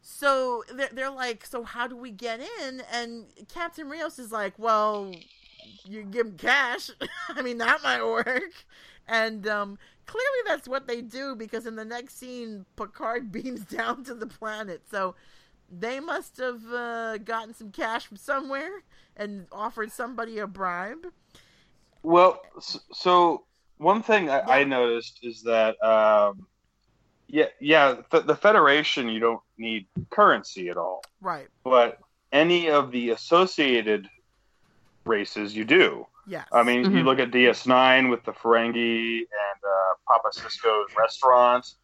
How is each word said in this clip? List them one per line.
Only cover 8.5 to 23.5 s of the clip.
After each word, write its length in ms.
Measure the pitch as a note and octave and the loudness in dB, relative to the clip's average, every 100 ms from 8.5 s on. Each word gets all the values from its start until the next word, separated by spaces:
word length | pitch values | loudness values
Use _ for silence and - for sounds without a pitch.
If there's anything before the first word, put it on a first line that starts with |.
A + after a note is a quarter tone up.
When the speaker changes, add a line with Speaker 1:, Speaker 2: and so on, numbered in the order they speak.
| - _ _ - _ - | -16 _ _ -20 _ -4
Speaker 1:
And, 400 | A3+ A3 A3 G#3 | -2 -2 -4 -4
um, 320 | G#3 G3+ G3+ _ _ - | -4 -6 -12 _ _ -12
clearly 340 | G#4+ C5 C5 A4 | -4 -2 -2 -2
that's 220 | D4+ B3+ | -6 -4
what 180 | C4+ C4+ | -8 -6
they 160 | A#3+ | -10
do, 320 | A#3 A#3+ C#4 A#3+ | -10 -12 -10 -10
because 300 | A3 A3+ A3+ | -10 -10 -10
in 100 | A3 | -14
the 100 | A3 | -12
next 320 | A#3+ C4+ - | -12 -14 -20
scene, 480 | B3+ B3 A#3 G#3 F#3 - | -16 -14 -14 -14 -18 -14
Picard 560 | G#3 - A3+ A#3+ A#3+ | -14 -10 -8 -6 -8
<laughs> 40 | G3+ | -10
beams 240 | B3+ A#3+ | -10 -12
down 420 | G3 D#4 A3+ A#3+ | -12 -8 -6 -6
to 100 | B3+ | -10
the 140 | A#3+ A3 | -14 -14
planet. 560 | - A3 G#3+ G#3 E3 _ | -12 -12 -10 -12 -14 _
So 240 | G#3 F#3+ F3 _ _ _ _ _ | -6 -6 -8 _ _ _ _ _
they 280 | F3 A3 C4 | -10 -8 -8
must 380 | E4 D#4 - - | -6 -8 -8 -10
have, 240 | B3+ A#3+ A3 | -8 -8 -10
uh, 460 | A#3+ A#3+ A#3 A3+ G#3+ | -8 -8 -8 -8 -10
gotten 360 | G#3+ A3+ A3+ | -8 -10 -10
some 180 | A#3 G#3+ | -20 -18
cash 340 | A3 A3+ A#3 - | -6 -6 -6 -10
from 120 | G3+ | -18
somewhere 680 | - C#4 C4+ C4+ D#4+ G4 _ _ _ - | -6 -6 -4 -8 -8 -12 _ _ _ -12
and 320 | G#3 G3+ F3 | -12 -12 -16
offered 400 | G3 G#3+ - A3 | -10 -10 -6 -10
somebody 460 | - A#3+ A#3+ A#3 A3 | -8 -10 -8 -10 -8
a 60 | G#3 | -10
bribe. 600 | F#3+ F#3 F3 G3 D#4+ F4 _ _ _ _ _ _ _ _ _ | -6 -6 -6 -10 -12 -18 _ _ _ _ _ _ _ _ _
Speaker 2:
Well, 380 | D#3+ F3 F#3 - - - | 4 6 6 4 -14 -20
s-, 220 | - - _ | -14 -14 _
so 520 | - F3+ F3+ E3+ D3 _ | -4 4 6 4 2 _